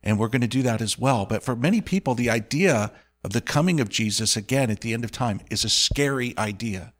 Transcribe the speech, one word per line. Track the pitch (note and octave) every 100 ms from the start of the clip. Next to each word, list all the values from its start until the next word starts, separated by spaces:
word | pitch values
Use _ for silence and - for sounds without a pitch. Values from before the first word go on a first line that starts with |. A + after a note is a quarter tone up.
And | G#2+ G#2+
we're | A2
gonna | C3 A#2+
do | B2+
that | B2+ A2+
as | A2 -
well. | B2+ B2
But | - A2
for | -
many | A#2+ C#3+ A3
people, | - F#3+ C#3
the | A#2 A#2+
idea | A2+ G#2+ C#3+ F#3+ A#2+ G#2 - _ _
of | -
the | A2+
coming | - D3 F3 E3
of | G#2+
Jesus | - A2 G2+ A2
again | A2+ G2+ C3+ B2+
at | G#2
the | A#2
end | A2+
of | A2+
time | - B2 G2 -
is | G#2+
a | A2
scary | - - - C#3+ C3+ B2 -
idea. | G#2+ G2 A#2 F#2 D2